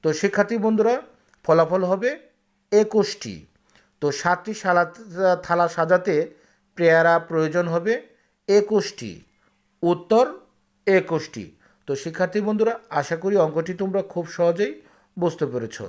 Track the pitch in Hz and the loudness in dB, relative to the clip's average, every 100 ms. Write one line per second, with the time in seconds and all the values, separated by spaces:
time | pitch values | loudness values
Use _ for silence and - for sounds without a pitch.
0 | 160 151 202 202 202 233 214 220 214 254 | -2 -2 -2 0 0 0 0 2 2 0
1 | - _ _ _ - 160 160 185 180 190 | -6 _ _ _ 0 2 4 0 0 -2
2 | 240 311 _ _ _ _ _ 208 214 220 | -2 -6 _ _ _ _ _ 2 4 2
3 | 202 - 117 87 - _ _ _ _ _ | 0 -4 -12 -14 -18 _ _ _ _ _
4 | 147 139 175 180 208 214 190 175 170 196 | -4 -2 -2 -2 -4 -6 0 2 0 -4
5 | 226 170 190 180 180 175 170 170 160 180 | -16 -2 0 0 0 0 0 0 2 2
6 | 180 151 170 - _ _ _ - 165 165 | 2 0 -2 -8 _ _ _ 0 4 6
7 | 165 170 165 165 156 160 170 170 180 240 | 6 2 0 -2 0 0 0 -2 -2 -4
8 | - _ _ _ - 202 208 208 - - | -6 _ _ _ 2 2 4 0 -2 -10
9 | 113 80 _ _ _ _ _ _ 170 175 | -14 -14 _ _ _ _ _ _ 0 0
10 | - 220 254 - _ _ _ _ - 190 | 2 2 2 -2 _ _ _ _ 2 2
11 | 185 160 156 - 87 _ _ _ - 139 | 2 -4 -6 -14 -16 _ _ _ -8 -6
12 | 170 160 180 214 208 214 220 226 _ 156 | -6 -4 -2 -2 -2 0 0 -2 _ -4
13 | 139 165 185 202 156 156 165 180 190 190 | -2 -4 0 2 2 0 -6 -6 -2 -2
14 | 190 - 165 - 170 170 208 - _ _ | -4 -8 -10 0 0 2 -4 -6 _ _
15 | _ - 175 160 143 120 113 - | _ -4 -4 -2 -4 -4 -8 -10